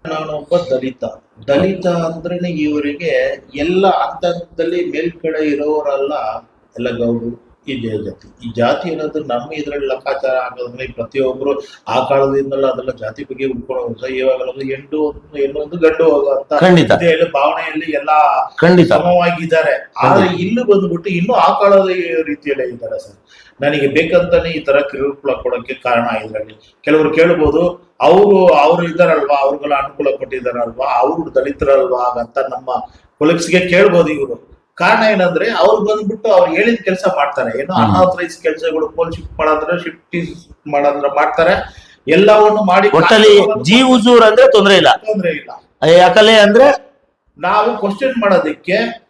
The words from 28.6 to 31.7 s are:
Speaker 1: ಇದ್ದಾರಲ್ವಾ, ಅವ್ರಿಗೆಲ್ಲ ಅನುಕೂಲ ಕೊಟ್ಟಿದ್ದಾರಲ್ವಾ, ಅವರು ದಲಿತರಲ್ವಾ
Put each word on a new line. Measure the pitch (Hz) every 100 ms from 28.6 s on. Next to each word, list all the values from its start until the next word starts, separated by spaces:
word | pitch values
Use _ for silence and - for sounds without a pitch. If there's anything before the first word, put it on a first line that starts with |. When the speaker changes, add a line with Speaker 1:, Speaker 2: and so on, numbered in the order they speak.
| 147 170
Speaker 1:
ಇದ್ದಾರಲ್ವಾ, | 170 160 180 - 139 143
ಅವ್ರಿಗೆಲ್ಲ | 139 143 147
ಅನುಕೂಲ | 143 135 - 143 135
ಕೊಟ್ಟಿದ್ದಾರಲ್ವಾ, | 131 131 123 120 117 117 135 123
ಅವರು | 143 165 151
ದಲಿತರಲ್ವಾ | 127 135 143 143